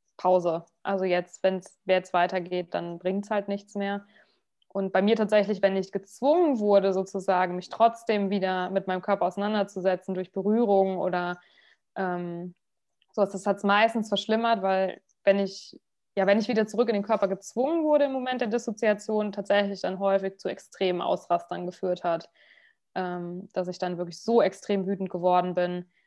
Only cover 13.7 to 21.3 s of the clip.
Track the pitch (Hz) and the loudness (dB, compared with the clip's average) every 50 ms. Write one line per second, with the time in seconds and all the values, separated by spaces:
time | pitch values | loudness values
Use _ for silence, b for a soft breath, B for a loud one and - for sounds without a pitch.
13.7 | 202 208 220 226 226 233 214 220 202 196 - - 214 220 233 233 233 202 185 190 | 4 4 4 4 2 0 -4 -2 -2 -4 0 0 0 0 2 0 0 0 2 0
14.7 | 190 190 190 185 - - _ _ _ _ - 202 196 202 196 190 196 - - - | 2 2 0 0 -2 -8 _ _ _ _ 2 2 4 4 2 -2 -4 -10 -18 -18
15.7 | - - _ _ _ _ _ _ - 196 190 190 202 220 208 208 247 220 220 214 | -20 -20 _ _ _ _ _ _ -2 0 4 4 4 4 2 0 0 0 0 0
16.7 | - 202 240 226 220 202 202 202 226 202 - 185 196 190 - - - 226 254 285 | 0 -2 0 0 0 -2 0 0 0 0 2 0 -2 -4 -8 -10 -4 -2 -2 0
17.7 | 330 339 311 311 302 294 285 269 269 262 254 254 254 247 247 214 214 240 220 - | 0 0 2 4 4 4 2 2 -2 -4 -4 -4 -4 -2 -2 -2 -2 -2 -4 -4
18.7 | 214 - - 214 208 202 - - 214 214 214 208 196 208 196 - 208 202 202 202 | -6 -2 0 0 0 0 -2 -4 -2 -2 -2 -2 -4 -6 -2 0 2 2 2 0
19.7 | 202 185 - 180 190 190 196 196 196 196 190 190 196 - - 190 - - - _ | -2 -6 -6 -6 -4 -2 0 2 2 2 0 -2 -8 -6 -8 -8 -8 -8 -12 _
20.7 | - - 190 185 180 175 - - - 180 - - | -6 -2 -2 0 0 0 0 -2 -2 -2 0 -2